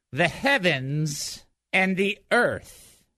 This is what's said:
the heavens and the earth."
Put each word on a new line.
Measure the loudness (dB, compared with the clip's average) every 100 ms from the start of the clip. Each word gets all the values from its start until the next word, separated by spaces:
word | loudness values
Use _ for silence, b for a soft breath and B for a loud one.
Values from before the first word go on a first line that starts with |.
| _
the | -2 0
heavens | 0 0 2 2 0 -2 -2 -2 -4 -10 -12 -20 _ _
and | 0 0 0
the | -2 -2 0
earth." | 2 2 0 -10 -20 -20 _ _